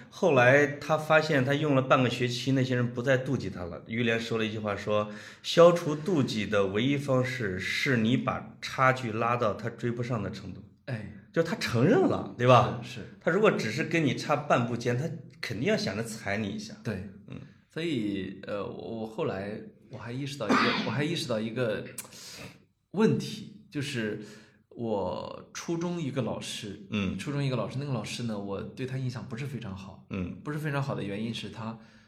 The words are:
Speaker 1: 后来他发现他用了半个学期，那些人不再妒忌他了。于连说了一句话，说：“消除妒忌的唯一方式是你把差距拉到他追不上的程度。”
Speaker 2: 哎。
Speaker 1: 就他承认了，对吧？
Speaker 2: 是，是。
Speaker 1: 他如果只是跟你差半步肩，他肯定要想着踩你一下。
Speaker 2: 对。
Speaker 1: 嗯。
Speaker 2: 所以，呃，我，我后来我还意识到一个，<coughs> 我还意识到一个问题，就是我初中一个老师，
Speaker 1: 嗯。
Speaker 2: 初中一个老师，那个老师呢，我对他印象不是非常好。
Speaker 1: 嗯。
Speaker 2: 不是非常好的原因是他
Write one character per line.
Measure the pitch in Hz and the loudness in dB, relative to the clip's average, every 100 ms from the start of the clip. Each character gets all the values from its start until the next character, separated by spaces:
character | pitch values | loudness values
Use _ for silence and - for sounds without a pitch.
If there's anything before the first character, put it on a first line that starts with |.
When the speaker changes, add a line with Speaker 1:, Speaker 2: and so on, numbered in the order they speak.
| - | -16
Speaker 1:
后 | - 185 | 0 4
来 | 135 123 139 139 | 8 8 8 6
他 | - - 156 | 0 -2 0
发 | 156 156 | 4 4
现 | 151 147 | 6 2
他 | 127 | 2
用 | 143 156 | 2 4
了 | 135 | 4
半 | 131 147 | 6 6
个 | 123 | 4
学 | - 127 | 2 -2
期， | 123 135 | 0 0
那 | 135 | 2
些 | 123 | 2
人 | 123 117 | 2 0
不 | 120 | 0
再 | 131 131 | 2 2
妒 | 135 127 | 2 -2
忌 | 95 | -4
他 | 95 | -6
了。 | 87 82 82 | -8 -10 -6
于 | 113 | -2
连 | 117 113 | 0 0
说 | 117 113 | 0 -2
了 | 110 | -2
一 | |
句 | 110 | -2
话， | 104 | -2
说 | 98 107 104 104 - - - | -2 0 0 0 -6 -14 -12
：“消 | - - 175 | 2 10 10
除 | 170 147 | 10 0
妒 | 151 180 165 | -2 0 2
忌 | 110 107 98 | 2 0 2
的 | 104 98 | 2 2
唯 | 101 | 2
一 | 131 143 | 2 0
方 | 139 131 | 2 2
式 | 123 - 104 92 | 2 -2 -4 -2
是 | 92 - 147 120 | -4 -2 2 4
你 | 110 127 | 4 2
把 | - 90 92 - | 0 -4 -6 -12
差 | - - 131 | -6 4 4
距 | 127 117 | 4 0
拉 | 107 117 120 | 0 0 2
到 | 113 | 0
他 | 98 117 | 0 -6
追 | - 120 | -4 -4
不 | 120 | -2
上 | 120 117 | -2 -2
的 | 95 | -4
程 | - 92 | -8 -10
度。” | 92 - _ - | -14 -16 _ -10
Speaker 2:
哎。 | 110 101 - - | -8 -10 -16 -6
Speaker 1:
就 | 165 | -2
他 | 160 - | -2 -2
承 | - 117 | 0 4
认 | 147 330 | 6 6
了， | 349 95 - 104 | 4 0 -4 2
对 | 123 | 8
吧？ | 123 101 - | 8 6 0
Speaker 2:
是， | - - | -8 -12
是。 | 87 - | -14 -6
Speaker 1:
他 | 180 | 0
如 | 175 | 4
果 | 208 | 4
只 | 107 107 | 4 0
是 | 127 | -2
跟 | 156 170 143 | 0 2 2
你 | |
差 | - - 147 | 0 0 0
半 | - 147 117 | 2 2 2
步 | 117 | -2
肩， | 123 123 | -2 0
他 | 160 - - - | -2 -6 -14 -12
肯 | - 98 | -8 -2
定 | 160 | 0
要 | 214 | 0
想 | - 101 | 0 -4
着 | |
踩 | 113 - 101 101 | -6 -6 -4 -2
你 | 101 | -2
一 | - | -4
下。 | - - | -10 -10
Speaker 2:
对。 | - 95 - - - | -6 -6 -8 -14 -16
Speaker 1:
嗯。 | - - - _ | -16 -16 -20 _
Speaker 2:
所 | 160 | -6
以， | 170 135 104 98 95 95 - | -2 -2 -2 -4 -6 -8 -8
呃， | 101 | -6
我， | - - - 113 | -6 -8 -8 -8
我 | 110 | -6
后 | - | -4
来 | 143 95 101 110 - - - | -4 -4 -6 -8 -12 -20 -16
我 | 107 | -14
还 | 113 | -10
意 | 123 | -8
识 | 139 - | -8 -4
到 | 107 | 2
一 | |
个， | - 240 | 4 2
<coughs> | 233 - | 0 -2
我 | |
还 | 135 | -2
意 | 156 | -2
识 | 170 - | -2 -2
到 | 110 | -2
一 | 110 | -2
个 | 117 117 92 - - - - - - - - _ _ _ | -2 -2 -2 -6 -12 -16 -16 -18 -16 -18 -20 _ _ _
问 | 175 220 - | 2 4 2
题， | - - - - - | -2 -8 -12 -18 -10
就 | 147 | -8
是 | 131 123 107 107 107 - - _ _ | -4 -2 -4 -4 -10 -18 -20 _ _
我 | - 113 104 92 55 50 - - | -8 -4 -2 -2 -4 -8 -12 -14
初 | - - 170 | -10 -4 -2
中 | 175 175 | -2 -2
一 | 135 | -4
个 | 131 | -2
老 | 110 92 | -2 -4
师， | - - 107 87 - | -8 -8 -10 -10 -4
Speaker 1:
嗯。 | 104 95 - | -2 -2 -2
Speaker 2:
初 | 147 | -4
中 | 143 | -2
一 | 139 | 0
个 | 123 | -2
老 | 98 | -2
师， | 131 | -4
那 | |
个 | 143 | -4
老 | 120 | -4
师 | 101 - | -4 -6
呢， | 117 104 | -4 -4
我 | 98 95 | -4 -6
对 | 95 - 127 | -8 -8 -6
他 | 131 | -4
印 | 127 | -4
象 | 113 95 | -6 -8
不 | 117 | -8
是 | |
非 | 143 117 | -8 -8
常 | 101 95 | -8 -10
好。 | - - - | -12 -16 -8
Speaker 1:
嗯。 | 101 90 - | -4 -4 -6
Speaker 2:
不 | 147 | -8
是 | 151 | -4
非 | 151 | -2
常 | 139 | -2
好 | 135 | -2
的 | 98 | -4
原 | 98 101 | -4 -4
因 | 117 | -4
是 | - 104 | -6 -8
他 | 95 110 113 - - | -10 -10 -10 -16 -20